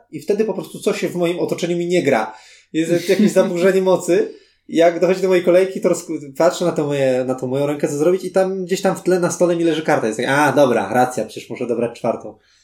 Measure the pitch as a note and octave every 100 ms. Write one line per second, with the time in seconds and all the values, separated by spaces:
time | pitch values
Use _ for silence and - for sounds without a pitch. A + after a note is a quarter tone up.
0 | _ D3+ - G#3 A3 F#3 - F3+ - G3
1 | E3+ F3 E3+ F3 D#3 E3+ E3+ F3 F3 F3+
2 | C3+ A#2 A2 - - - _ D#3 E3 E3+
3 | - F#3 G3 F#3 F#3 F3 F#3+ F#3+ F#3 F3+
4 | - F3+ A3 - _ _ - D3+ F3 E3+
5 | F3 F#3 F#3 F#3 F3+ F3 F#3+ F#3+ F#3 E3+
6 | - D3+ C#3+ C3+ E3 E3+ F3 D#3+ D3 C#3+
7 | C3+ B2+ B2+ C3 C3 C3+ C#3+ D3 D#3+ C#3+
8 | D#3 F#3+ F#3 F#3+ F#3+ F#3+ F3+ F#3 F#3+ F3
9 | F3 F3+ F3 - F3 E3+ E3 D#3 D#3+ C#3+
10 | A#2 G#2+ B2 C#3 D3 B2+ C3+ A2+ G2 A#2+
11 | B2 - G#2+ - - A2+ A#2 A2+ A#2 -
12 | A#2+ A2+ G#2+ - _ _